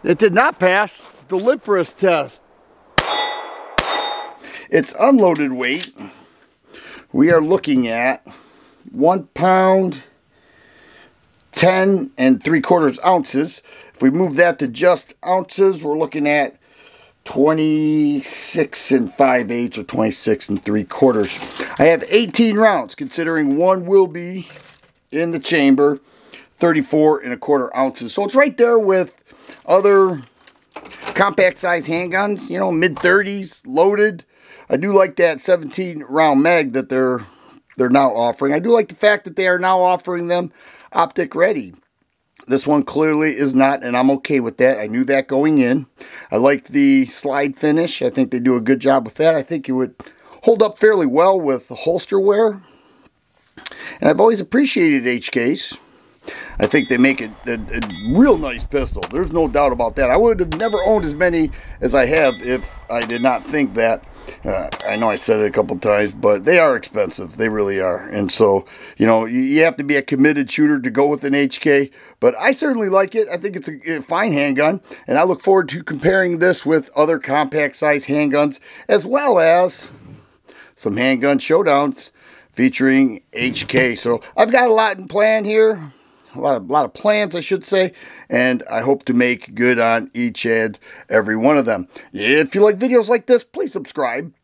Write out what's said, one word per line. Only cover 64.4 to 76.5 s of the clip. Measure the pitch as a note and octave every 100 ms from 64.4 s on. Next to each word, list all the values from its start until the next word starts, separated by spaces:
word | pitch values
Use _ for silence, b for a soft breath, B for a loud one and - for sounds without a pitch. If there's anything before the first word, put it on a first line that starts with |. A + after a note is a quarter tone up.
| -
Uh, | F#2+ D#2 - G#2
I | G#2
know | A2+
I | G#2+
said | - G#2+
it | G#2
a |
couple | A2+ F#2 F#2
times, | G#2+ G#2 G#2
but | G2+ G#2 G2+ G#2+
they | F3
are | D#3 A#2+
expensive. | - G#2+ F#2+ - F2 D#2
They | A2
really | G#2+ G2+ G2
are. | F#2 F2 -
And | G#2 G2+
so, | - G#2+ F#2+ - B B -
you | A2
know, | A2+ A2+
you, | B2
you | C3 D3
have | E3 -
to |
be | C#3+ C#3+
a |
committed | C3+ C3+ C#3+ D3 C3
shooter | - D3+ C#3+
to | B2
go | A2 D3
with | C#3+ C#3+
an |
H | C#3+ C#3 -
K. | D#3+ C#3 C#3 b b b
But | B2 A2+
I | G#3
certainly | C4+ D4+ A#3 G3+
like | F#3+ G3 A3
it. | G#3+
I | F3
think | G3 F#3
it's | C#3
a, | D3 D#3+ D#3+
a |
fine | C3+ E3+ -
handgun. | D3 C#3+ C3 D3+ F#3+ B B -
And | C3+
I |
look | F3+ E3+
forward | - F#3+ E3
to | D#3
comparing | D#3+ D3+ E3+ F#3+ F3+ E3
this | F3+